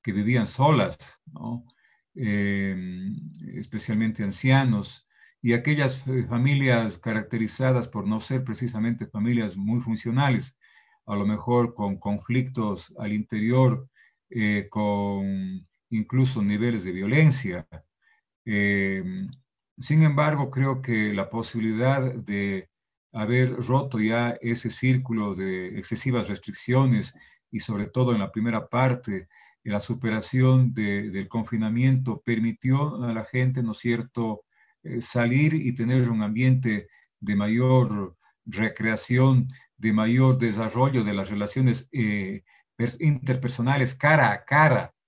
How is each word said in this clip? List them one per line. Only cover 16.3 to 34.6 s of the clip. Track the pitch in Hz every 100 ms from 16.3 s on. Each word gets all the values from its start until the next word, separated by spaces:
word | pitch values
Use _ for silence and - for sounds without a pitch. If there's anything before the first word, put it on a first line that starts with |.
| 131
niveles | 101 104 120 113
de | 92
violencia. | 92 101 139 156 127 104 87 - 82 _ _ _ _ _ _
Eh, | - 104 101 101 98 95 92 92 98 - _ _ _ -
sin | - 156
embargo, | 156 143 151 151 135
creo | 127 135 131
que | 127 113 107
la | 101 98
posibilidad | 117 113 117 110 110 127 139 131
de | 120 101 101 101 95 92 _ _ _ _
haber | 117 107 123 127 131
roto | 123 131 - 113
ya | 107 117 120 117
ese | 117 117 113
círculo | - 127 127 127 113 104
de | 92 95 92 92 104
excesivas | 95 117 131 120 101
restricciones | 101 - 104 - 123 135 110 - - - _ _
y | 110
sobre | - 101 101
todo | - 127
en | 113
la | 95
primera | - 113 113 -
parte, | 120 131 123 - 95 87 _ _ _
la | - 104
superación | - 113 113 110 107 127 127 131 127
de, | 107 104 101 104
del | 98 95
confinamiento | 113 110 113 110 117 131 131 131 107
permitió | - 113 113 110 131 135 147 117
a | 120
la | 113 107
gente, | 127 127 127
¿no | 117
es | 104
cierto?, | 120 117 117 - 117 107 _ _